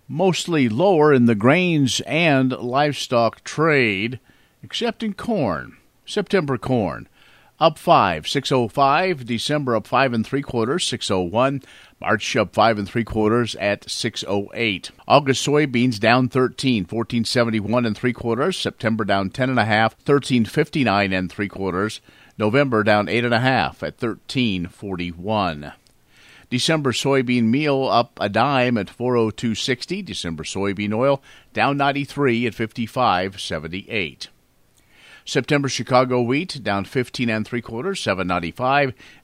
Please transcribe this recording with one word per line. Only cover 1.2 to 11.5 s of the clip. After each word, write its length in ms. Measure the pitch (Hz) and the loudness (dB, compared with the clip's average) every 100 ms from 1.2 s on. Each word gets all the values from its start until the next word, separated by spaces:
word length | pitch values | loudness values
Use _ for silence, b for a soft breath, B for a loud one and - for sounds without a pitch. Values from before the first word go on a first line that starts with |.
| 120 | 6
the 100 | 107 | 6
grains 640 | 117 165 180 156 131 - - | 4 4 4 2 2 0 -2
and 460 | 151 170 135 131 | 0 2 2 2
livestock 920 | 127 120 131 147 - - 120 113 - | -2 -4 0 0 -2 -2 2 2 0
trade, 760 | - - 160 143 113 95 113 123 b b b b | -8 0 2 4 2 0 -4 -6 b b b b
except 400 | - - 233 - | -12 -6 -4 -4
in 100 | 220 | -6
corn. 640 | - - 208 113 76 58 - _ _ - | -6 -4 0 0 -2 -8 -16 _ _ -8
September 520 | 214 196 190 143 123 | -6 0 0 0 -2
corn, 520 | - 123 92 58 - b b b b b | 0 0 0 -4 -12 b b b b b
up 180 | 156 151 | 2 2
five, 520 | 180 151 101 80 - | 4 4 4 0 -4
six 200 | 143 - | -4 0
oh 200 | 135 117 | 0 0
five. 560 | - 135 151 185 156 123 | 2 2 2 0 -4 -4
December 500 | 113 - 151 131 113 | -4 -2 -2 0 -2
up 100 | - | 0
five 280 | 127 135 | 2 2
and 120 | 117 104 | 0 -2
three 160 | 139 | -4
quarters, 440 | 139 120 113 175 - | -4 -2 -2 -2 -4
six 260 | 123 - | -6 -2
oh 80 | 95 | -2
one. 420 | 90 107 131 | 0 0 0